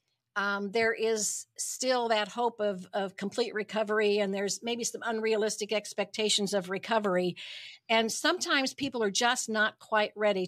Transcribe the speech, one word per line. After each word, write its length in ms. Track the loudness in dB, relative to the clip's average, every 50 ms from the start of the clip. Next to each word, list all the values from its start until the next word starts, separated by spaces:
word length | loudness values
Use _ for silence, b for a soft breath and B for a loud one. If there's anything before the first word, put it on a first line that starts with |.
| _ _ _ _ _ _ _
um, 360 | -2 -2 0 -2 -2 -4 -2
there 220 | 0 2 2 2 2
is 540 | 2 0 0 0 0 0 -2 -4 -6 -10 -12 _
still 500 | -8 -8 -8 -6 -2 0 0 2 2 2
that 220 | 2 2 2 2 0
hope 320 | -2 -2 -2 -2 0 0
of, 260 | -2 -2 -2 -4 -8 -6 -4
of 240 | -4 -4 -4 -4
complete 360 | -6 -6 -4 -2 -2 -2 -2 -2
recovery, 640 | -4 -6 -2 -2 -2 0 0 2 2 4 4 2 2
and 140 | 2 0 0
there's 280 | -2 -2 -2 -4 -4 -4
maybe 220 | -4 -4 -4 -4
some 160 | -6 -6 -4 -4
unrealistic 720 | -4 -2 0 0 2 2 2 2 0 0 -4 -4 -4 -2
expectations 800 | -4 -4 -4 -4 -6 -6 -4 -2 -2 0 2 2 2 2 2 0
of 160 | 0 0 -2
recovery. 680 | -4 -6 -2 0 0 2 2 2 2 2 2 0 B B B B B B B B B B _ 2
And 200 | 2 2 2 2
sometimes 640 | -2 2 2 2 2 2 2 2 2 2 2 0 -2
people 300 | -4 -4 -4 0 0 0
are 80 | 2
just 380 | 2 2 2 2 2 2 0 0
not 280 | 2 2 2 2 0 _
quite 340 | -4 0 2 2 2 2 0
ready 320 | 2 2 2 4 2 0